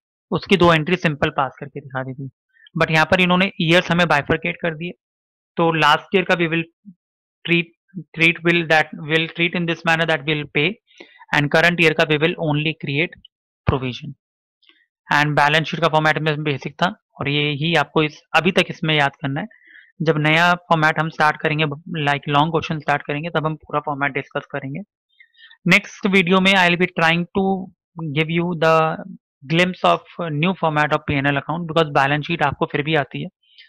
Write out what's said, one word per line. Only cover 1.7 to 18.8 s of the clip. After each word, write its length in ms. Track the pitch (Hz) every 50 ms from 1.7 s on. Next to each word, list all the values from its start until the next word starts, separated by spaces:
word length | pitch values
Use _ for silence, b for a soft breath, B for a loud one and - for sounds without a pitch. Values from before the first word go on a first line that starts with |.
| - 143
दिखा 220 | 143 131 131 131
दी 120 | 131 131 127
थी। 160 | 135 135 131 - _ _ b b b b b _ 160
But 100 | 160 160
यहाँ 160 | 160 156 160 -
पर 100 | 190 185
इन्होंने 300 | 180 175 180 180 190 196 - -
ईयर्स 300 | 175 160 170 180 180 -
हमें 160 | 170 175 175 160
बाइफरकेट 480 | 156 143 139 - 160 156 - 175 175 -
कर 120 | - 170 160
दिए, 180 | 151 170 175 - _ _ _ _ _ _ _ _ _ _ _ _
तो 140 | - 170 165
लास्ट 420 | 160 156 151 147 151 156 - _ -
ईयर 100 | 185 175
का 100 | - 185 170
we 40 | 170 156
will 100 | 160 165 160 - _ _ _ 202 - _ _ _ _ _ _ _ _ _ _
treat, 220 | - 170 170 170 170 _ _ _ _ _ 180 151 - -
treat 220 | 156 165 170 165 170 165
will 180 | 170 170 170 165 147
that, 240 | 160 156 156 - - 170 160 143
will 180 | 160 160 165 156 -
treat 200 | - 170 175 170 180
in 60 | 170 165
this 120 | 165 160 - 165
manner 180 | 165 160 165 160
that 120 | 160 147 139 156
we'll 180 | 156 151 147 - - 147
pay 100 | 147 180 233 - B B B B B B B B B B -
and 140 | 147 147 143 -
current 280 | 160 160 170 175 170 170
year 100 | 156 151 165
का 60 | 165 151
we 60 | 156 147
will 140 | 156 175 180 - 170
only 260 | 151 147 147 151 160 151 - -
create 340 | 156 139 143 175 180 - - _ _ _ _ _ _ _ _ _
provision 480 | - 147 131 127 127 117 - 147 143 - - _ _ _ _ _ _ _ _ b b b b b b _ _ _ -
and 280 | 156 147 147 151 147 147
balance 300 | 143 147 151 160 156 -
sheet 100 | - 156
का 80 | 165 156
फॉर्मेट 300 | 156 156 156 156 156 160
में 240 | 156 160 147 147 151
बेसिक 300 | 151 139 131 - 156 - -
था 120 | 170 185 214 - _ _ _ -
और 80 | 143 143
ये 220 | 143 147 147 147 147 135
ही 120 | 151 170 170 151
आपको 200 | 139 - _ 160
इस, 180 | 156 151 147 - _ _ -
अभी 160 | 156 151 190
तक 180 | 180 190 175 -
इसमें 240 | 156 -